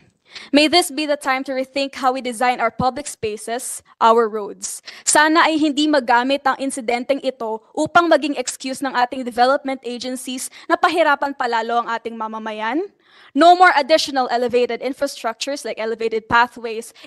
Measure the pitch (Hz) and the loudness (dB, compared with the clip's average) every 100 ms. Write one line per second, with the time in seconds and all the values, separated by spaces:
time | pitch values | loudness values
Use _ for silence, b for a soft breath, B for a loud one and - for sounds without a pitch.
0 | _ _ B B B 277 302 339 359 269 | _ _ B B B 4 6 4 2 -4
1 | 302 294 294 262 269 262 262 285 277 - | -4 -2 -2 -2 -2 -6 -4 -4 -6 -2
2 | 262 262 247 220 247 247 233 - 254 254 | -2 0 -4 0 0 0 -2 0 -2 -2
3 | 285 - 220 214 - 240 - - b _ | -10 -8 -8 -8 -8 -8 -8 -12 b _
4 | 226 226 220 214 202 185 - - B B | 4 4 2 -4 -10 -10 -12 -12 B B
5 | - 302 311 320 311 320 302 269 302 294 | 2 4 6 6 4 2 0 0 2 2
6 | 240 240 254 277 269 262 269 277 220 240 | 2 2 2 0 0 -2 -4 -6 -4 -4
7 | 247 277 262 262 226 220 b - 311 349 | -2 -2 -2 -6 -6 -8 b -4 2 4
8 | 339 311 285 277 254 - 262 262 262 247 | 6 4 2 -4 -6 -8 -10 -6 -4 -2
9 | 247 262 247 233 254 285 269 262 240 240 | -2 -2 -8 0 2 2 -2 -8 -8 -10
10 | - 254 - 254 - B B 339 359 330 | -8 -10 -10 -10 -12 B B 0 0 2
11 | 311 285 277 277 247 233 226 233 226 226 | 2 0 -2 -4 -4 -2 -2 -4 -4 -8
12 | 226 226 220 220 220 214 220 285 403 _ | -8 -10 -10 -8 -10 -8 -4 -4 -6 _
13 | b b b - 339 359 359 285 277 311 | b b b 4 6 8 6 6 2 2
14 | 302 269 247 247 247 247 240 233 254 277 | 2 -2 -2 -2 0 0 0 -4 -8 -6
15 | 285 - 226 226 - 285 - - 220 220 | -6 -4 -8 -6 -8 -8 -8 -6 -6 -4
16 | 226 220 220 240 240 - 226 220 - B | -4 -4 0 2 2 -2 -10 -10 -12 B